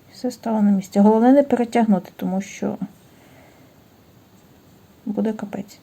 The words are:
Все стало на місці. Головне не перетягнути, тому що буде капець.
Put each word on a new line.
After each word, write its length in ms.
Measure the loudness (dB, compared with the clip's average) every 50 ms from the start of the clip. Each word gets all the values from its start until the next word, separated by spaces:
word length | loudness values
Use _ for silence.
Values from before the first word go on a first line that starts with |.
| _ _
Все 180 | -14 -10 -10 -10
стало 320 | -10 -8 -6 -4 -2 0
на 80 | 2 2
місці. 300 | 2 0 -2 -2 0 4
Головне 320 | 4 4 4 4 4 6
не 100 | 6 4
перетягнути, 680 | 4 2 0 -2 -2 0 0 0 2 2 2 0 -2 -6 -12
тому 240 | -10 -8 -6 -4 -6
що 380 | -6 -8 -10 -8 -8 -8 -6 -8 -10 -12 -14 _ _ _ _ _ _ _ -20 -20 -20 -20 _ _ _ _ _ _ _ _ _ _ _ _ _ _ _ _ _ _ _ _ _ _ _ _ _ _ _ _ _ _ -14
буде 260 | -10 -6 -4 -4 -4
капець. 460 | -6 -8 -10 -12 -12 -12 -14 -14 -18 -20